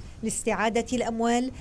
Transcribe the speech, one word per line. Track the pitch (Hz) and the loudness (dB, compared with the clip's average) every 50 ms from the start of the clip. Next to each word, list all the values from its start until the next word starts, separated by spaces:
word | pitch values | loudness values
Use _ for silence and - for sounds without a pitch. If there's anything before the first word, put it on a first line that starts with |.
| - - - - - | -14 -14 -10 -6 -4
لاستعادة | 220 - - - 233 208 180 208 226 214 233 226 - 254 | -4 -4 -2 0 0 2 2 2 2 2 2 0 0 0
الأموال | 233 220 226 226 226 226 233 240 240 254 262 - - | 0 0 0 0 2 2 4 4 2 2 0 -4 -10